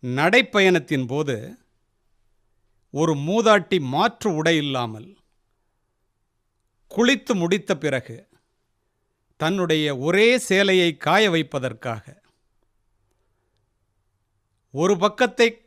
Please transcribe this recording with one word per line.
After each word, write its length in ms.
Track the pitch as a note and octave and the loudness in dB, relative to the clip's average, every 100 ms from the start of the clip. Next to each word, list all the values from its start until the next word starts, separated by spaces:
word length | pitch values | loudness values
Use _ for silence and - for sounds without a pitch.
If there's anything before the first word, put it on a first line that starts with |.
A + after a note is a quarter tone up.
நடைப்பயணத்தின் 1040 | B2 C3 D#3+ A#3+ C4 G#3 F#3+ F3 C3+ C#3+ B2+ | -6 -2 2 2 2 2 2 2 0 -4 -2
போது 300 | C#3 D3+ A#2 A#2+ A#3+ _ _ _ _ _ _ _ _ _ _ _ _ _ | -4 -4 -6 -10 -20 _ _ _ _ _ _ _ _ _ _ _ _ _
ஒரு 200 | C#3 D#3+ | -4 -2
மூதாட்டி 640 | D3 D3 G#3+ A3 G#3 E3 F#3+ | -2 -2 0 4 4 2 -2
மாற்று 480 | C3 C#3 A3 A3+ A3 D#3 | -2 -2 -2 -2 -4 0
உடை 180 | D#3+ E3 | 0 0
இல்லாமல் 520 | D3 C3 A#2+ A2 - G2+ _ _ _ _ _ _ _ _ _ _ _ _ _ _ _ _ _ | -2 -4 -6 -10 -18 -20 _ _ _ _ _ _ _ _ _ _ _ _ _ _ _ _ _
குளித்து 420 | - B3 C4+ - G#3 | 0 2 2 0 -2
முடித்த 360 | E3+ G3 - D#3+ | 0 -2 -2 -4
பிறகு 380 | D3+ C3+ - A#2 _ _ _ _ _ _ _ _ _ _ _ _ | -2 -6 -8 -20 _ _ _ _ _ _ _ _ _ _ _ _
தன்னுடைய 460 | D#3 G3 F3 D#3+ D3+ C3+ | -4 -2 0 0 -2 -2
ஒரே 300 | C#3+ F#3 A3+ B3 | -2 2 4 2
சேலையை 540 | - F#3+ G3+ F#3 E3+ D3 | 0 0 2 2 2 0
காய 260 | D3 F#3 G#3+ | 0 2 2
வைப்பதற்காக 760 | E3 D#3 C#3+ B2+ A2+ B2 A2 - - _ _ _ _ _ _ _ _ _ _ _ _ _ _ _ _ _ _ _ _ _ _ _ _ _ | 0 -4 -6 -8 -8 -10 -10 -12 -20 _ _ _ _ _ _ _ _ _ _ _ _ _ _ _ _ _ _ _ _ _ _ _ _ _
ஒரு 200 | C3 F3+ G3 | -2 0 2
பக்கத்தை 500 | G3+ G#3 B3 B3 A#3 A3+ | 0 0 -2 2 2 2